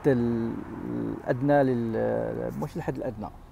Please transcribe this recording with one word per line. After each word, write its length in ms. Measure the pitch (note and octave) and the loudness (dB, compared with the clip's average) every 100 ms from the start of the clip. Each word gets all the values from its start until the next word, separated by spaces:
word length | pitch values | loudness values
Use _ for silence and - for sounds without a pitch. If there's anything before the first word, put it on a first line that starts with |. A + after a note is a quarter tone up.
| D3 | 6
ال-، 460 | B2 A#2+ A#2 A2+ - - A2 A#2+ | 4 4 0 -2 -4 -8 -8 -6
الأدنى 760 | A#2+ A2+ A2 - B2+ C#3+ C#3+ | -4 -4 -4 -2 0 4 6
لل-، 920 | C3 B2 A2+ A2 A2+ A2+ A2+ A#2 A#2 C3 | 6 4 0 0 0 0 0 -2 -4 -4
مش 140 | D3+ E3+ | -6 -4
الحد 200 | - C3 | -4 -4
الأدنى، 320 | B2 G#2+ F#2+ - - | -4 -6 -8 -12 -18